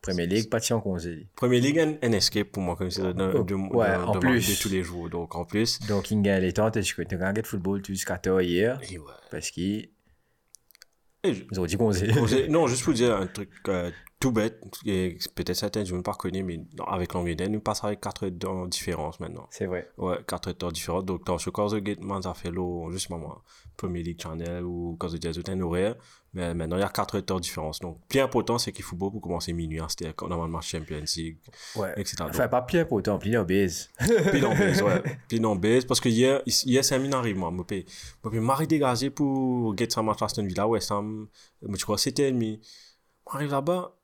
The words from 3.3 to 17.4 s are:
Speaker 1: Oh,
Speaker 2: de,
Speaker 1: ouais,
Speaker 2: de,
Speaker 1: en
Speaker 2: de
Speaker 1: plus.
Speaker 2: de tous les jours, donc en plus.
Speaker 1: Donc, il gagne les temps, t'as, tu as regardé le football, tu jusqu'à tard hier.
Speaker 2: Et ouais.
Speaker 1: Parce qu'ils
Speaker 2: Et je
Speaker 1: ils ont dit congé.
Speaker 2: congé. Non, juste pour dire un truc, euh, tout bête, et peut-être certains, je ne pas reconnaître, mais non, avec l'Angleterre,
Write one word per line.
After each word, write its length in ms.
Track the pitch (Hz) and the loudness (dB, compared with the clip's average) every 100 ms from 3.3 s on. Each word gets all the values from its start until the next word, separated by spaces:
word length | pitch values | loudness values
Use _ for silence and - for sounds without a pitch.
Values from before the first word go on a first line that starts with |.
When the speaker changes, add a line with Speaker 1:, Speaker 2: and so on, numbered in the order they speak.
| 95 | 2
Speaker 1:
Oh, 40 | |
Speaker 2:
de, 120 | 92 | 2
Speaker 1:
ouais, 420 | 98 95 120 107 95 | 0 2 4 4 2
Speaker 2:
de, 60 | |
Speaker 1:
en 100 | 92 | 2
Speaker 2:
de 60 | 98 | 2
Speaker 1:
plus. 300 | 127 123 98 98 | 4 4 2 0
Speaker 2:
de 60 | |
tous 60 | 107 | 0
les 140 | 95 | -2
jours, 240 | 87 87 85 | -2 -6 -6
donc 260 | 87 85 | -6 -6
en 100 | 85 85 | -6 -2
plus. 340 | 104 117 - 107 | 0 0 0 0
Speaker 1:
Donc, 220 | 101 90 | 0 2
il 100 | 107 | 2
gagne 220 | 101 95 | 4 4
les 100 | 92 | 4
temps, 180 | 87 107 | 4 2
t'as, 120 | 113 | 2
tu 180 | 95 - | -2 -2
as 40 | 85 | -4
regardé 240 | 90 92 101 | -2 0 -2
le 40 | 110 | -2
football, 360 | 104 90 98 | -4 -2 -2
tu 100 | 98 | -4
jusqu'à 220 | 95 - 90 | -6 -4 -2
tard 220 | 95 95 | 2 2
hier. 380 | 90 87 110 131 - | 4 4 2 0 -8
Speaker 2:
Et 80 | 87 | -12
ouais. 60 | 73 - - | -14 -20 -12
Speaker 1:
Parce 200 | 78 - | -8 -8
qu'ils 400 | - 92 107 - _ _ _ _ _ _ _ _ _ - _ _ _ | -4 -2 -2 -6 _ _ _ _ _ _ _ _ _ -20 _ _ _
Speaker 2:
Et 100 | - | -2
je 80 | 101 - | -2 -4
Speaker 1:
ils 100 | 92 | -2
ont 60 | 87 | 0
dit 100 | 92 | 2
congé. 320 | 113 95 101 | 4 4 4
Speaker 2:
congé. 360 | 113 117 131 135 | 4 6 4 4
Non, 180 | 156 147 | 4 4
juste 160 | 127 | 2
pour 100 | 170 | 2
dire 220 | 123 123 104 | 4 4 4
un 100 | 92 | 0
truc, 240 | - 98 - - | -6 -10 -8 -2
euh, 220 | 92 87 82 - _ | -2 -2 -6 -18 _
tout 100 | 135 | 2
bête, 300 | 110 107 - - - 110 | 2 0 -2 -16 -8 -2
et 320 | 95 92 82 - | 0 0 -2 -8
peut-être 220 | - 87 90 | -6 -4 -2
certains, 280 | 104 110 | -2 -2
je 100 | 98 | -2
ne 60 | 90 | -2
pas 100 | 90 | -4
reconnaître, 340 | - 95 95 95 | -4 -4 -4 -4
mais 120 | 82 85 - | -6 -10 -10
non, 80 | |
avec 280 | - 92 90 | -4 -2 -2
l'Angleterre, 380 | 92 87 82 | -2 -2 0